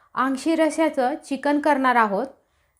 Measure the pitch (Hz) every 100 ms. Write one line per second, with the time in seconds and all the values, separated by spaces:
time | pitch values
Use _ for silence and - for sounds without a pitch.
0 | _ - 262 269 311 320 311 302 320 302
1 | 247 320 - 277 285 294 302 277 262 240
2 | 220 196 - - _ _ _ _